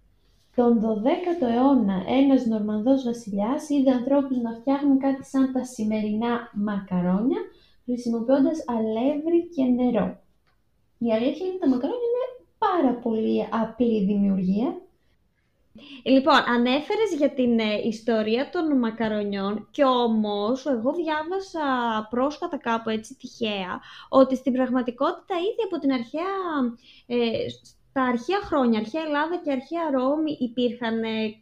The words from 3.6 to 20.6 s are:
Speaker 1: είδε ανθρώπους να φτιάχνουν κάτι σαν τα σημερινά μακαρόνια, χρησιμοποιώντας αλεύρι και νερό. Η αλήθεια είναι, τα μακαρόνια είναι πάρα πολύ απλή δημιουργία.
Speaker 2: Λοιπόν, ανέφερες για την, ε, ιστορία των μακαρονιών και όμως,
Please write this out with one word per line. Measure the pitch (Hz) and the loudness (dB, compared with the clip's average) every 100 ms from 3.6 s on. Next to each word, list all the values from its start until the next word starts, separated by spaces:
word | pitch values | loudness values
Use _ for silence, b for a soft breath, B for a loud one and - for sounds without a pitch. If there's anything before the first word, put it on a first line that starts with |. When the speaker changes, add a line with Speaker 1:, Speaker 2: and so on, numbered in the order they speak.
| 302 | -2
Speaker 1:
είδε | 285 262 | 2 4
ανθρώπους | 247 233 277 269 254 | 2 2 2 2 -2
να | 233 | -4
φτιάχνουν | 226 - 277 285 269 | -4 -2 0 2 2
κάτι | 269 269 | 2 -2
σαν | - 269 262 | -2 0 0
τα | 254 | 0
σημερινά | 240 - 214 214 214 214 233 233 - | -6 -4 -2 -2 -2 -2 0 -2 -4
μακαρόνια, | 208 208 202 196 180 180 185 240 349 370 B B B | -4 -2 -4 -2 0 2 2 2 0 -4 B B B
χρησιμοποιώντας | - 240 240 226 233 269 320 320 - | -8 -6 -2 -2 2 4 4 0 -2
αλεύρι | 233 220 220 254 294 320 339 339 | -2 -2 0 0 -2 0 0 0
και | 339 | 0
νερό. | 262 247 247 226 185 - _ _ _ _ _ _ _ _ | 0 2 2 2 0 -4 _ _ _ _ _ _ _ _
Η | 233 | 0
αλήθεια | 220 240 311 370 | 0 0 -2 -4
είναι, | 370 | -2
τα | 302 | 2
μακαρόνια | 240 277 494 466 | 2 0 -2 -2
είναι | 480 508 - _ _ | -2 -2 -8 _ _
πάρα | 427 359 277 | 0 2 2
πολύ | 240 240 220 220 220 208 | 0 -2 -2 0 0 0
απλή | 233 220 - 240 214 | -2 -2 0 2 2
δημιουργία. | 196 208 202 190 185 202 262 359 - _ _ _ _ _ _ _ _ B 285 277 | 2 2 2 2 0 0 0 -4 -12 _ _ _ _ _ _ _ _ B -20 -8
Speaker 2:
Λοιπόν, | - 269 269 269 240 240 | 2 4 6 4 4 2
ανέφερες | 240 262 294 427 440 320 | 2 2 0 0 0 2
για | 285 | 0
την, | 277 247 233 | 2 2 2
ε, | 220 208 | 2 0
ιστορία | - 220 - 220 214 226 277 | -2 -4 -2 0 0 0 -2
των | 359 320 277 | -2 0 2
μακαρονιών | 226 220 226 214 208 196 196 208 - | 0 -2 -2 -2 -2 -2 -2 -4 -6
και | - | 0
όμως, | 269 254 240 220 214 208 208 262 | 2 4 2 2 0 0 -2 -2